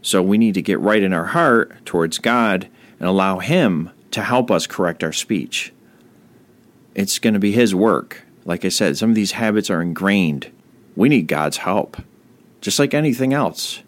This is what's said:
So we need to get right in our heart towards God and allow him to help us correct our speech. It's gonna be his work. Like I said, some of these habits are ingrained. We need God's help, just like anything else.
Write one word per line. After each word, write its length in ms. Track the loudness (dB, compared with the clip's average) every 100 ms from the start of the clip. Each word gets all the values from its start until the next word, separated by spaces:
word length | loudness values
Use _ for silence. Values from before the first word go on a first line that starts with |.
So 200 | -4 -2
we 160 | 0 2
need 160 | 2
to 80 | 0
get 180 | -2 -2
right 240 | 2 2
in 80 | 2
our 140 | -2 -2
heart 580 | 0 2 2 0 -8
towards 360 | -4 -2 -2 -2
God 500 | -2 0 2 0 -4 _ -20 -8
and 100 | -2
allow 300 | 0 0 -2
him 500 | 0 2 2 0 -4 -10 _
to 100 | -8
help 280 | -2 -2 2
us 160 | 0 -2
correct 360 | -2 -4 -2
our 80 | -6
speech. 640 | -6 -4 -4 -4 -8 -8 _ _ _ -20 _ _ _ _ _ _ _ _ -6
It's 240 | -4 0
gonna 200 | 0 2
be 120 | 2
his 240 | 4 4 4
work. 480 | 4 2 -2 -16 -20 _ -6
Like 180 | -4
I 60 | -2
said, 280 | 0 0 2
some 120 | 2
of 60 | 2
these 180 | 0
habits 360 | 0 0 0 0
are 120 | -2
ingrained. 680 | -2 0 2 4 2 -2 -8 -20 _ _ -16 0
We 140 | 4
need 180 | 4 2
God's 300 | -2 -2 -4
help, 400 | -2 -2 -2 -8 -18 _ _ _ _ _
just 180 | -6 0
like 140 | 0
anything 400 | 2 0 0 0
else. 500 | 0 0 -4 -10 -10